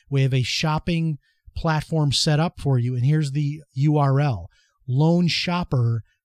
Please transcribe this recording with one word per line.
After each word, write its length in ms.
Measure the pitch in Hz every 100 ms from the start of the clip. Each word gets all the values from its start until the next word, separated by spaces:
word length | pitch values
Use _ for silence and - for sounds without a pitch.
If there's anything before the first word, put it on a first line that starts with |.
| _
We 120 | 139
have 120 | 135
a 80 | 131
shopping 760 | 117 - 160 156 - 170 160 151 _ _ -
platform 560 | - 165 156 - 160 147
set 300 | - - 151
up 200 | 165 -
for 160 | 139 127
you. 200 | 120 127
And 80 |
here's 280 | 127 156 147
the 300 | 139 147 151 -
U 240 | 131 147 151
R 200 | 139 135
L, 300 | 147 104 85 - _ _ -
loanshopper 1120 | 127 156 170 175 - - 175 175 135 117 113 - _